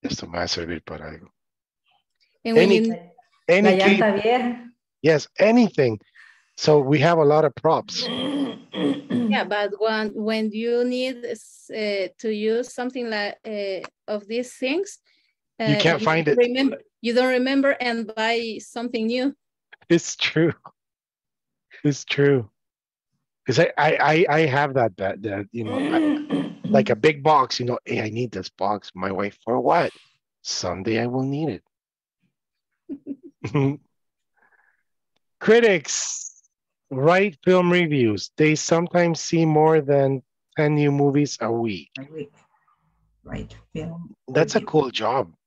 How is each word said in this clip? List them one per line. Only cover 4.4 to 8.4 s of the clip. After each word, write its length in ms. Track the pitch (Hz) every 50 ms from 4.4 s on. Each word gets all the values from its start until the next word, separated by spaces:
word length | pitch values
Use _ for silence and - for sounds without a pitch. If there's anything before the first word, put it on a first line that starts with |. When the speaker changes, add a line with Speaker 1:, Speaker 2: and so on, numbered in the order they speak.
| 240 240 240 - - - _ _ _ _ _ _ -
Speaker 1:
Yes, 260 | 147 160 147 - - _ -
anything. 640 | 180 208 226 247 240 196 - - 139 120 110 101 _ _ _ _ - - _ _ _ _ _
So 240 | - - - 151 147
we 180 | 135 131 147 151
have 180 | 131 170 170 165
a 60 | 151
lot 200 | 143 151 156 156
of 100 | 147 -
props. 520 | - _ 156 160 127 110 - - - - 117
Speaker 2:
Yeah, 1400 | - 127 131 143 139 143